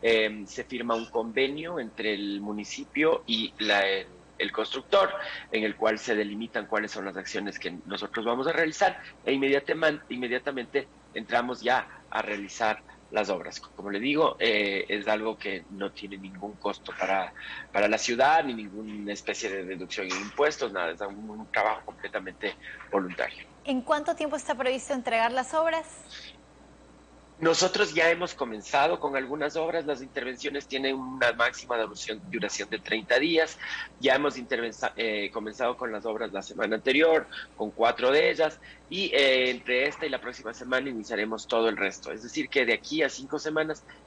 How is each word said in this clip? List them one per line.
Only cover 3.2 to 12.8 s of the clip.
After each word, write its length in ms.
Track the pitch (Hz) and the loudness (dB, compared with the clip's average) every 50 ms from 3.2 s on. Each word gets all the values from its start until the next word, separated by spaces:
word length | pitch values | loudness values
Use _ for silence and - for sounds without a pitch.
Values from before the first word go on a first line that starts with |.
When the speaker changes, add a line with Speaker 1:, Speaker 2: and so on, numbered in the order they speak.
| - | 0
Speaker 1:
y 260 | - 113 113 110 - - | -2 -2 -2 -2 -4 -4
la, 280 | - 110 107 101 101 98 | -2 0 2 4 4 4
el, 220 | 98 98 98 90 - - - - - - | 4 2 0 -4 -6 -14 -20 -20 -12 -6
el 140 | - 95 101 - | -4 -4 -2 -2
constructor, 580 | 110 110 - - 135 - - 202 196 190 196 - - - - - - - - | -2 -4 -2 -4 -8 0 4 6 6 6 4 2 -4 -8 -8 -10 -10 -8 -4
en 140 | - 110 110 | -2 0 0
el 100 | 104 98 | -2 0
cual 240 | - 110 110 107 107 | 0 0 0 0 0
se 160 | - 123 110 | 0 0 0
delimitan 520 | 107 104 101 101 107 117 113 - 117 107 | 0 0 0 -4 -6 -6 -6 -6 -6 -4
cuáles 240 | - 110 104 107 104 | -2 -2 -2 -2 -2
son 120 | - 107 95 | -4 -6 -6
las 140 | 98 92 | -6 -6
acciones 420 | 95 92 - - 98 101 101 - - | -8 -8 -6 -6 -6 -4 -6 -6 -8
que 160 | - 87 87 80 - | -8 -8 -8 -8 -8
nosotros 380 | 92 101 104 107 - - 113 107 | -8 -8 -6 -6 -6 -4 -2 0
vamos 240 | 117 120 127 135 | 0 0 0 0
a 60 | 165 165 | 0 2
realizar, 480 | 165 165 160 160 - 196 185 180 - - - - - - | 2 2 2 2 2 2 2 2 0 -10 -16 -18 -6 0
e 80 | 113 135 | 0 2
inmediatamente, 720 | 135 135 139 139 139 - - 156 160 165 156 151 147 - | 2 4 4 4 4 2 0 0 2 2 2 2 0 -4
inmediatamente 800 | - 123 123 127 117 127 123 - 147 139 127 117 - - 139 - - - - - - - | -8 -6 -4 -2 -2 -2 -2 -2 -4 -6 -6 -4 -2 -2 -2 -2 -4 -10 -20 -18 -12 -10
entramos 460 | 110 110 - 113 120 120 127 123 - | -10 -4 0 0 2 2 0 -2 -2
ya 260 | 107 120 127 120 - - - - - - | 2 2 2 2 2 -2 -10 -18 -10 -4
a 120 | - 110 | -2 -2
realizar 600 | 104 104 104 101 101 98 - - 113 107 107 - | -2 -2 -4 -6 -6 -8 -4 0 0 0 0 0